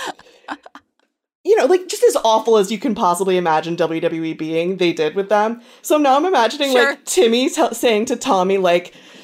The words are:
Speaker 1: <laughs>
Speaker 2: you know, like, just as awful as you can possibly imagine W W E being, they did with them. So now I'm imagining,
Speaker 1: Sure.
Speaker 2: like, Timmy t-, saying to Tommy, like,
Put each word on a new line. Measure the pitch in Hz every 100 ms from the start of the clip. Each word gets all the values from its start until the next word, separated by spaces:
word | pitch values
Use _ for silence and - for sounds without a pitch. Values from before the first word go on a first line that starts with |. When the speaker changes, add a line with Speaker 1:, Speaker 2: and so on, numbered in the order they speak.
| -
Speaker 1:
<laughs> | - - _ - 294 - - _ _ _ _ _ _ 330
Speaker 2:
you | 440
know, | 269
like, | 370 -
just | 415
as | 480 -
awful | 220 220 226 220
as | 190
you | 220
can | 262 214
possibly | 185 175 190 185
imagine | 170 156 165 170
W | 160 165
W | 165 165
E | 160
being, | 160 160 160 175 185
they | 175
did | 165 156 185
with | 190
them. | 208 220 233 - -
So | - 302
now | 285 277
I'm | 359
imagining, | 311 - 302 277
Speaker 1:
Sure. | 254 277
Speaker 2:
like, | 285 -
Timmy | 370 226 240 285
t-, | 302 349
saying | - 247 208 220
to | 240
Tommy, | 262 190 185 196
like, | 180 180 180 - - -